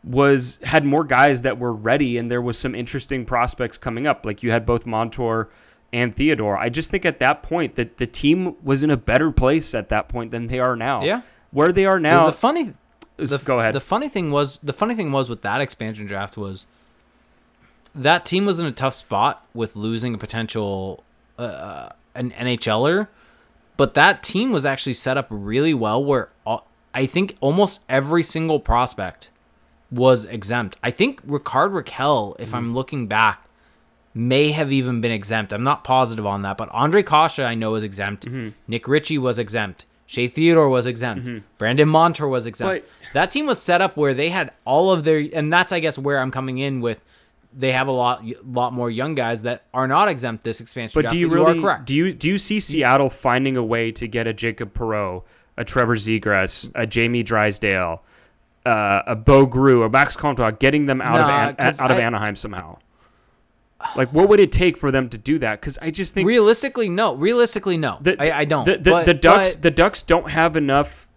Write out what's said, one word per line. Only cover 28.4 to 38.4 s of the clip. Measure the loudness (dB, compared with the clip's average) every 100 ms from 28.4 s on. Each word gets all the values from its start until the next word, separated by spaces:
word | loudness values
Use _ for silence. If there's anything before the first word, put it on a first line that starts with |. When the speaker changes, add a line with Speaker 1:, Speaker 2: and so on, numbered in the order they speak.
| -2 -2
Speaker 2:
prospect – | 0 0 0 -4 -10 -10 -20 _ _ _ _ _ _
was | 2 4 4
exempt. | 0 -12 -6 -4 -4 -6
I | -8
think | -2 -2 -2
Rickard | -8 -8 -2 0 0
Rakell, | -2 -8 -4 0 0 -2 -8
if | -8
Speaker 1:
Mm-hmm. | -6
Speaker 2:
I'm | -4
looking | -6 -6 -8 -2
back, | 4 4 2 _ _ _ _ _ _ _
may | -6 0 2 2
have | 0 0
even | 0 0 -2
been | -2
exempt. | -4 -4 -6 -4
I'm | -4
not | -2 -2
positive | 0 2 2 -2 -4
on | -4
that, | -4 -8
but | -6
Andre | -2 2 2
Kasha, | 2 2 2 0
I | -4
know, | -2 -2
is | -4
exempt. | -6 -6 -8 -8 -12
Speaker 1:
Mm-hmm. | -12